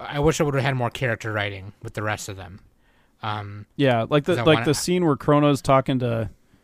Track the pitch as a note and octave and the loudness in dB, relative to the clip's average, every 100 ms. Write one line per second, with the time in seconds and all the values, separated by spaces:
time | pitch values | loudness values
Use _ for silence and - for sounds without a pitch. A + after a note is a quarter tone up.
0 | - D3 D3+ D3+ D#3 C#3 B2+ C3 A#2+ - | -8 0 0 2 0 2 0 0 -2 -2
1 | B2+ A2 A2+ G#2+ G2+ F#2+ G2 - A2 - | -4 -2 -4 -4 -4 -6 -14 -16 -12 -6
2 | G#2+ G#2 - G2 F#2 G2 _ _ _ _ | -4 -4 -8 -12 -14 -18 _ _ _ _
3 | _ _ A2 G#2+ G#2 G2+ G#2 - C#3 A#2 | _ _ -6 -6 -8 -14 -16 0 2 2
4 | A2+ D3+ C#3+ E3+ B2 D3+ A#2 C#3+ - F3+ | 2 0 2 2 4 4 4 0 0 2
5 | F3 C3+ - D3 D3 C#3+ - C3+ C3+ C3 | 2 0 2 4 4 2 4 2 4 -2
6 | B2 A2+ A2 - _ _ | -2 -4 -6 -10 _ _